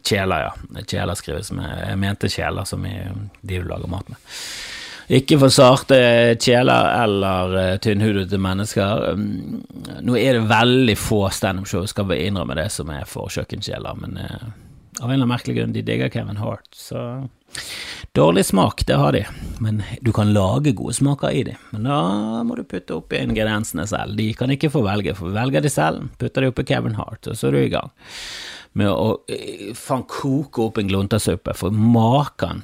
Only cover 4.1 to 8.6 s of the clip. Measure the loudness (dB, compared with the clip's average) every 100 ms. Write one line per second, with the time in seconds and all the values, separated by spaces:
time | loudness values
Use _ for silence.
4.1 | -16 -16 -14 -12 -12 -12 -14 -14 -12 2
5.1 | 2 6 6 8 8 8 8 6 6 8
6.1 | 6 6 4 4 4 6 4 4 2 2
7.1 | 2 2 0 0 2 0 0 0 2 2
8.1 | 2 0 0 0 -2